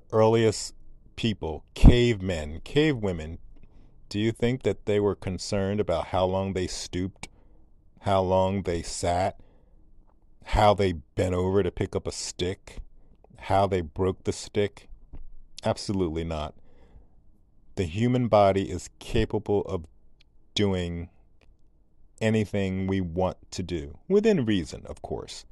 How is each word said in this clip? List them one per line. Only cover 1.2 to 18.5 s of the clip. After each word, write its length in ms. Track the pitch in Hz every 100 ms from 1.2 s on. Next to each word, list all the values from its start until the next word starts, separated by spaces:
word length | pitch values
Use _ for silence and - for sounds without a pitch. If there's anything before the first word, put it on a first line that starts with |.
| 117 98 80 76 -
cavemen, 880 | - - 123 120 104 92 85 76 87
cavewomen, 720 | - 143 156 131 101 85 78 82 - - - - - - -
do 100 | 101
you 120 | 110
think 320 | 110 120 127
that 220 | - 98 -
they 140 | 104
were 160 | 101 92
concerned 640 | - 90 - 101 95 104
about 280 | 101 82 -
how 180 | 92 92
long 280 | 95 98
they 140 | 92 92
stooped, 600 | - - 90 95 - - - - - - - - -
how 200 | - 98
long 420 | 92 92 95 98
they 180 | 92 85
sat, 580 | 82 - 90 87 95 - - - _ - - - - - - - -
how 280 | - 107
they 200 | 101 98
bent 400 | 85 - - 92
over 300 | 90 92 98
to 80 | 90
pick 240 | - 98 95
up 100 | -
a 60 |
stick, 680 | - - - 90 98 - - - - - - - -
how 260 | - 95 98
they 160 | 92
broke 420 | 78 - 92 95
the 80 | -
stick? 580 | - - - 104 - - - - - - - - - -
Absolutely 580 | 107 - 98 90 78
not. 300 | 82 78 76 - - - - - - - - - _ - - -
The 100 | 92
human 420 | 92 120 127 120
body 420 | 107 101